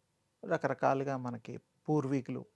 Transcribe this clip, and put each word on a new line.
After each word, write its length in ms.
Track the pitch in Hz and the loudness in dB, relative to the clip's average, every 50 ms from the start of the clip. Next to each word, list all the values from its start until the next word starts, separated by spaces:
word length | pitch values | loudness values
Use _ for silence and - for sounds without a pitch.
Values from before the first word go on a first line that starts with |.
| _ _ _ _ _ _ _ _ - | _ _ _ _ _ _ _ _ -4
రకరకాలుగా 720 | 185 170 156 - 135 135 - - 135 135 135 139 139 135 127 | -2 0 0 0 0 0 4 4 4 4 4 0 -2 -4 -4
మనకి 400 | 127 123 123 120 - - 123 117 | -6 -8 -8 -10 -10 -12 -14 -14
పూర్వీకులు 880 | - _ _ _ _ - 156 151 135 131 143 135 120 - 131 123 - - _ | -16 _ _ _ _ 0 2 2 2 2 0 -2 -2 -4 -6 -8 -8 -12 _